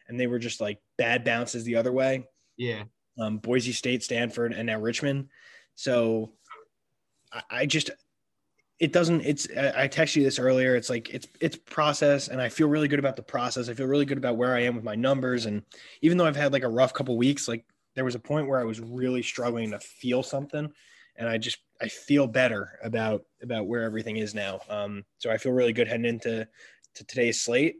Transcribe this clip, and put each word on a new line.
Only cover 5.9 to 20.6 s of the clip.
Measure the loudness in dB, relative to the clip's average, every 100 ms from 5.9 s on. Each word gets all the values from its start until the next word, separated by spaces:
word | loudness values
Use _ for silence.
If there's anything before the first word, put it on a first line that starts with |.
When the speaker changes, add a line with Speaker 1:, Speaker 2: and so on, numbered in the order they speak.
| 2 2 0 -2 _ -20 -20 -20 _ _ _ _ _ _
Speaker 1:
I, | -14 -6
I | -2 0
just, | 0 -2 -10 _ _ _ _ _ _ _ -2
it | 2
doesn't, | 4 4 2
it's, | 2 -2 -4 0
I, | 0 2
I | 0
texted | 2 2 4
you |
this | 4 4
earlier. | 4 4 4 2
It's | 0
like, | -4 -6
it's, | -12 -12 -4
it's | -4 -4
process, | -6 0 2 4 4 4 0
and | -4
I | -2
feel | 2 2
really | 4 2
good | 2
about | 0 -2
the |
process. | -4 -2 -2 -2 -6
I | -4
feel | 0
really | 2 2
good | 0
about | 0 0
where | 2 2
I |
am | 0 -2
with |
my | -4 0
numbers. | 2 2 0 -2 -2
And | -6 -8 -20 -20 2
even | 4 6
though | 4
I've | 4
had, | 2
like, | 2
a | 2
rough | 4 4
couple | 2 0 2
weeks, | 2 2 -2
like, | -6 -10 _ _ -4
there |
was | -4 -4
a |
point | -2 -2 0
where | 0
I | -2
was | -6
really | -8 -4 -2 0
struggling | -4 -4 -2 -2 -4
to | -6
feel | -12 -8 -2 0
something, | 0 -6 -4 -6